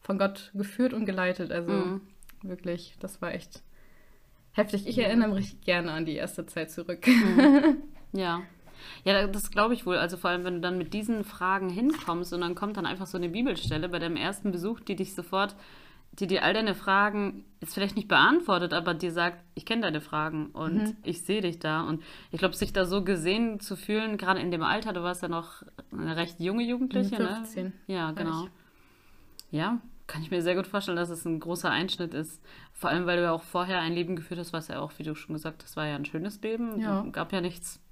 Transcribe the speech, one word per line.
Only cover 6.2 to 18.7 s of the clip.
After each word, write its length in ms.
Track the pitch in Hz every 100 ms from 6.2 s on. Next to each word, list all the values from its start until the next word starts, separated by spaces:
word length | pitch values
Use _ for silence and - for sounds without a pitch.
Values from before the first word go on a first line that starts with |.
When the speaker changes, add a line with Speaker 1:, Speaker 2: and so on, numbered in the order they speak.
| 170 - 165
Speaker 1:
Zeit 240 | - 160
zurück. 360 | - 170 175 -
Speaker 2:
Mhm. 760 | 240 208 185 277 277 311 285 -
Speaker 1:
<laughs> 240 | - -
Speaker 2:
Ja. 300 | 196 185 170 196 - - - - -
Ja, 80 | -
da-, 140 | 196 190
das 240 | 202 -
glaub 220 | 196 220
ich 120 | 240
wohl. 120 | - 180
Also 180 | 170 180
vor 140 | 180
allem, 140 | 180
wenn 100 | 180
du 60 | 175
dann 180 | 180 180
mit 160 | 165
diesen 300 | 208 220 226
Fragen 440 | 196 - 185 190 185
hinkommst 640 | 180 247 311 - 170 175
und 80 | 175
dann 140 | 175
kommt 220 | 175 208 208
dann 100 | 170
einfach 200 | 185 185
so 120 | 185
eine 100 | 175
Bibelstelle 600 | 180 254 190 - 156 175
bei 100 | 175
deinem 180 | 165 165
ersten 360 | 143 196 208
Besuch, 280 | 175 180 226
die 160 | - 190
dich 180 | 190
sofort, 420 | - 175 190 202 202 - - - - -
die 140 | - 185
dir 160 | 185
all 100 | 156
deine 200 | 208 220
Fragen 680 | 185 - 196 208 208 202 202 - -
jetzt 140 | 170
vielleicht 220 | - 196 202
nicht 120 | 196
beantwortet, 640 | 160 165 311 349 185 175